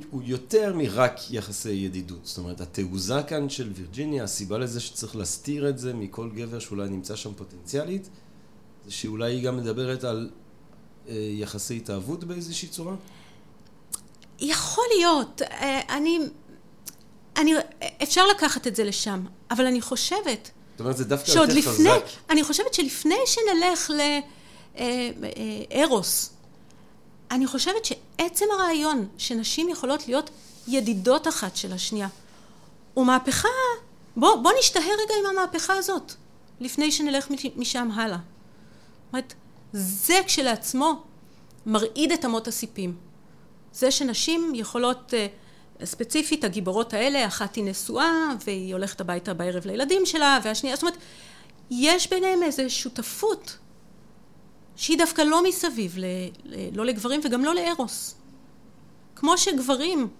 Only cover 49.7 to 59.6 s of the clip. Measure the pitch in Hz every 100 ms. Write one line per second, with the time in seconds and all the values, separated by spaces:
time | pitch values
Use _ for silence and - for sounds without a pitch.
49.7 | 208 277 381 359 320 285 269 214 220 269
50.7 | 277 339 339 - - - - - - -
51.7 | 240 294 359 - 370 381 370 330 277 262
52.7 | - 247 - 220 - 427 381 - - -
53.7 | - - - - - - - - - -
54.7 | - - 330 330 330 302 320 370 370 339
55.7 | 226 185 180 185 185 180 - - 190 180
56.7 | 196 233 214 233 294 294 247 285 349 339
57.7 | 339 233 - - - - - - - -
58.7 | - - - - - 294 349 403 277